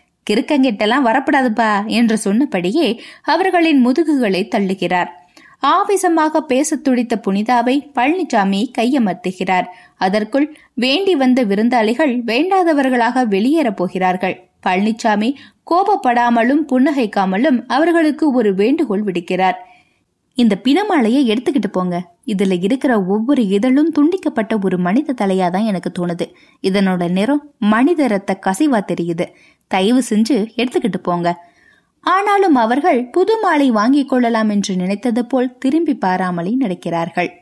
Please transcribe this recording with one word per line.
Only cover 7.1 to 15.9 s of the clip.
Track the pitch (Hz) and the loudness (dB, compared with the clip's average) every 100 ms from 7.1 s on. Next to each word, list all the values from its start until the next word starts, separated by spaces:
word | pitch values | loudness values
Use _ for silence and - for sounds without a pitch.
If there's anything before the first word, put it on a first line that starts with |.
| 220 - | -4 -2
புனிதாவை | 196 214 247 240 277 - | -2 0 0 2 -2 -2
பழனிசாமி | - 254 370 339 220 196 196 214 - | -2 0 0 -2 0 0 0 -2 -2
கையமர்த்துகிறார். | 226 277 208 175 180 185 185 185 180 - - _ | 0 0 0 -2 -6 -6 -2 -2 -2 -12 -20 _
அதற்குள் | 190 214 214 269 302 - _ | -2 0 -2 -2 -2 -6 _
வேண்டி | - 254 285 392 320 | -4 -2 0 0 2
வந்த | 262 254 | 2 2
விருந்தாளிகள் | 214 196 233 247 214 240 311 247 | 2 0 2 2 0 0 0 -2
வேண்டாதவர்களாக | 233 233 359 381 339 294 262 254 226 254 | -2 -2 0 2 2 2 0 0 0 0
வெளியேறப் | 240 196 233 320 254 202 | 0 0 2 2 0 -2
போகிறார்கள். | 180 185 185 180 185 - _ _ 196 | -4 -2 -2 0 -4 -6 _ _ -2
பழனிசாமி | 185 214 226 226 208 220 285 - _ - | 0 0 0 -2 0 -2 -4 -12 _ -2
கோபப்படாமலும் | 349 403 | 0 2